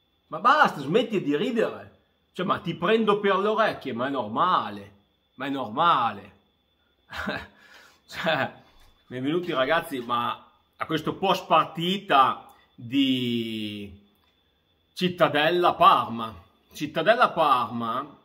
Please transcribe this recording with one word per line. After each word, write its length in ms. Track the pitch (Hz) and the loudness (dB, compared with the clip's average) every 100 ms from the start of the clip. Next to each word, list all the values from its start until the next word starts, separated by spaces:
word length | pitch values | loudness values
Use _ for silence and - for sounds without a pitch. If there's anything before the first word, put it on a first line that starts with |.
| _ _ _ | _ _ _
Ma 120 | 156 | 0
basta, 400 | 233 302 240 156 | 2 4 4 0
smetti 420 | 135 214 220 190 | 0 0 0 -2
di 140 | 143 147 | 0 0
ridere. 560 | 247 226 - - - _ _ _ _ | 0 0 -2 -4 -16 _ _ _ _
Cioè, 140 | - 175 | -8 -4
ma 140 | 123 | -2
ti 140 | 165 | -4
prendo 460 | 156 175 226 214 208 | -4 2 4 4 2
per 180 | 202 190 | 2 2
le 120 | 208 | 2
orecchie, 440 | 220 202 - 135 | 2 0 -2 -8
ma 140 | 113 131 | -4 -2
è 20 | |
normale. 840 | 139 107 123 180 160 107 101 98 _ _ _ _ - | -4 -4 0 2 2 -2 -10 -16 _ _ _ _ -10
Ma 100 | 139 | -6
è 40 | |
normale. 840 | 139 113 123 170 143 120 101 101 _ _ _ _ _ _ _ _ | -6 -4 0 2 2 0 -4 -14 _ _ _ _ _ _ _ _
<laughs> 460 | - - 139 - _ _ - - _ _ | -10 -8 -8 -12 _ _ -20 -20 _ _
Cioè, 460 | - 165 147 120 - _ _ _ _ _ | -4 0 0 -2 -6 _ _ _ _ _
benvenuti 440 | 123 135 175 170 | -6 -2 -2 -2
ragazzi, 480 | 131 131 165 170 131 | 0 2 0 -2 -8
ma 480 | 117 120 117 110 - _ _ _ | -2 -2 -2 -6 -14 _ _ _
a 80 | - | -4
questo 300 | 156 160 - | -4 -4 -2
post 320 | 190 185 - | 0 0 2
partita 1040 | 160 147 165 175 196 - 139 127 104 - - _ - | 2 2 -2 -2 -2 2 4 4 0 -10 -20 _ -20
di 1160 | 117 139 135 127 123 117 113 107 107 104 98 85 _ _ _ _ _ _ _ _ _ | -4 0 2 0 0 -2 -4 -6 -6 -8 -12 -16 _ _ _ _ _ _ _ _ _
Cittadella 800 | - 180 175 151 147 160 175 175 | -4 -4 2 2 4 2 2 2
Parma. 680 | - 185 143 113 117 113 90 - _ _ | 6 6 6 0 -6 -8 -12 -20 _ _
Cittadella 600 | - 147 170 165 240 226 | -10 -6 0 2 4 2
Parma, 880 | 170 151 127 120 120 113 123 143 - | 2 2 2 0 -4 -4 -6 -8 -16